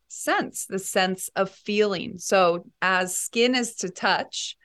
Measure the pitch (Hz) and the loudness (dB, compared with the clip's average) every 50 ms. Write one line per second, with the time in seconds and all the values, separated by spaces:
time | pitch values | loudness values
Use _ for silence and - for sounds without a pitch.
0 | _ - - - - 294 370 415 - - - - - - 190 196 190 - - 208 | _ -20 -16 -10 -4 -2 -2 -2 -2 -4 -6 -10 -10 -6 -6 -8 -6 -2 0 2
1 | 185 185 185 185 - - - 196 196 190 - - - - 208 208 208 208 196 165 | 2 2 0 -4 -8 -6 -2 -2 -2 -2 -4 -12 -6 -2 2 2 4 2 2 -2
2 | - - - 175 - - 208 190 185 175 170 175 - - _ - 175 185 185 185 | -4 -8 -10 -8 -2 2 4 6 6 6 4 0 -4 -12 _ -2 0 2 2 2
3 | 185 185 - - - - - 233 233 247 262 254 240 233 - - 208 180 - - | 0 0 -4 -6 -6 -4 0 2 2 2 2 0 -2 -4 -6 -8 -8 -8 -8 -2
4 | - 202 180 147 - - - - - - - _ | 2 2 2 2 0 -4 -8 -8 -8 -8 -10 _